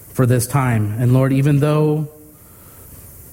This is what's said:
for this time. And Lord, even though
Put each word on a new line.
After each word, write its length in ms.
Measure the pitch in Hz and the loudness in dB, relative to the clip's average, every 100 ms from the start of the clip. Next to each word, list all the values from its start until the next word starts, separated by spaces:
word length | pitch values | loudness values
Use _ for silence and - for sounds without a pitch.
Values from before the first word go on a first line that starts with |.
| - | -16
for 140 | - 117 | -2 0
this 200 | 123 117 | 0 0
time. 480 | 143 127 113 104 110 | -2 -2 -2 -2 -2
And 120 | 123 | 2
Lord, 200 | 131 131 | 2 2
even 260 | 135 139 143 | 2 2 2
though 500 | 151 151 151 151 151 - - - - - - - - - - - - | 2 0 0 -2 -6 -12 -20 -20 -20 -20 -20 -20 -20 -20 -20 -20 -20